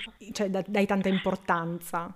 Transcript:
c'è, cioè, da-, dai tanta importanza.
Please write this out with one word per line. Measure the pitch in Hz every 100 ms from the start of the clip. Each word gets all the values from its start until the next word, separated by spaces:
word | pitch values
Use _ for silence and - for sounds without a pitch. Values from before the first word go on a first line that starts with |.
| - -
c'è, | 202
cioè, | - 202
da-, | 190 185
dai | 202 202
tanta | 196 190
importanza. | 190 190 185 - 175 165 175 - 175 175